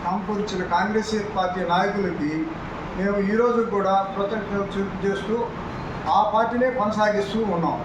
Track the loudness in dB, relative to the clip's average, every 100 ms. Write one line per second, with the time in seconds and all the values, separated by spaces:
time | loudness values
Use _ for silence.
0 | -2 -2 -2 -2 -2 -2 0 0 2 0
1 | 0 -2 -2 -2 0 0 0 2 2 0
2 | -2 -2 -2 -2 -4 -6 -8 -8 -8 -2
3 | 0 2 2 2 4 2 2 2 2 2
4 | 0 -2 -2 -2 -2 -2 -2 -2 -4 -2
5 | -2 -2 -2 -2 -2 -4 -8 -8 -8 -6
6 | 2 4 4 4 2 4 2 2 0 2
7 | 2 2 0 0 0 0 0 -2